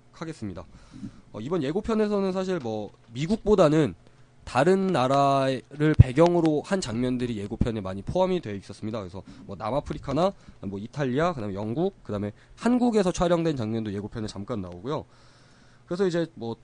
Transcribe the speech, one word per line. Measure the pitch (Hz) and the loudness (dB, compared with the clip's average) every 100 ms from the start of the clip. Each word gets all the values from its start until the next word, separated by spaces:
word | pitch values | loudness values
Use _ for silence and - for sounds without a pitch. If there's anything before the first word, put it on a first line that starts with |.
| _ | _
하겠습니다. | - 160 156 104 90 85 - - - 107 - - | -14 -14 -10 -10 -12 -16 -20 -20 -16 -16 -16 -16
어, | 104 | -10
이번 | 117 180 | -4 -2
예고편에서는 | 135 170 214 220 214 208 196 | -2 -2 0 0 2 0 0
사실 | 185 190 180 | -2 -4 -4
뭐 | 120 107 101 - - | -4 -6 -8 -14 -12
미국보다는 | 117 165 220 - 202 160 156 131 82 - - - - | -6 -2 0 4 6 8 6 4 0 -14 -20 -20 -20
다른 | - 123 156 190 190 | -2 2 4 4 4
나라를 | 165 127 139 139 139 135 131 - 147 156 147 | 2 4 4 4 4 2 -2 -6 0 4 6
배경으로 | 131 127 170 175 160 151 | 6 6 6 6 4 2
한 | - 196 | 0 -2
장면들이 | - 110 127 127 123 110 | -2 -2 0 -2 -2 -4
예고편에 | 104 113 123 110 | -4 -2 -2 -2
많이 | 92 98 | -6 -8
포함이 | - 180 185 180 | -4 0 0 0
되어 | 113 | -4
있었습니다. | 101 - - 107 110 | -10 -10 -10 -8 -8
그래서 | 95 92 - - - | -8 -12 -16 -18 -14
뭐 | |
남아프리카나 | 95 107 135 - - - 139 190 - - - | -8 -4 -4 -4 -8 -4 0 0 -2 -16 -14
뭐 | 101 98 | -10 -8
이탈리아, | 107 147 135 127 170 | -8 -4 -2 0 -2
그다음에 | 147 104 | -2 -6
영국, | 95 107 127 190 - | -6 -6 -2 -4 -4
그다음에 | - 104 104 - - - | -8 -6 -6 -8 -18 -4
한국에서 | 233 247 240 214 185 | 0 2 2 2 2
촬영된 | - 175 170 165 | 2 2 2 0
장면도 | 139 107 113 107 | -2 -2 -2 -4
예고편에 | 98 104 120 107 | -6 -6 -8 -8
잠깐 | 98 101 117 | -8 -8 -6
나오고요. | 90 87 110 151 - - - - - - - - - | -8 -10 -8 -8 -8 -18 -20 -20 -20 -20 -20 -16 -6
그래서 | 175 190 | 0 0
이제 | 170 165 | 0 -2
뭐 | - 113 113 | -6 -10 -8